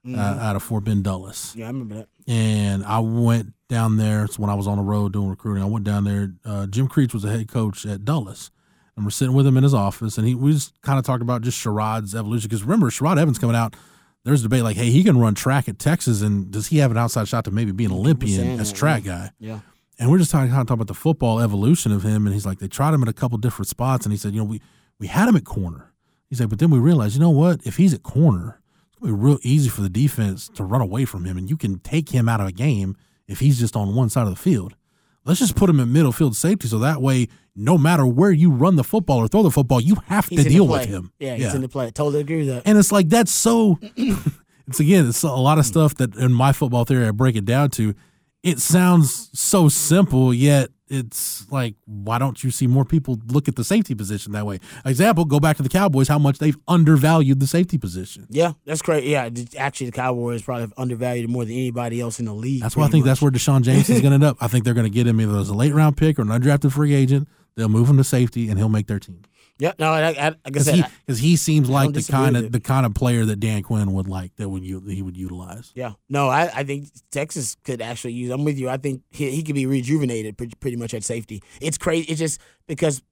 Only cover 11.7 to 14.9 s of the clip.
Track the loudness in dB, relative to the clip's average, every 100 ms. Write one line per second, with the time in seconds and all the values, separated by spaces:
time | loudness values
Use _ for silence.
11.7 | -2 -2 -4 -6 -8 -4 -4 -4 -6 0
12.7 | 2 2 0 0 2 2 2 0 0 -2
13.7 | -8 _ _ _ _ 0 0 2 0 0
14.7 | 0 2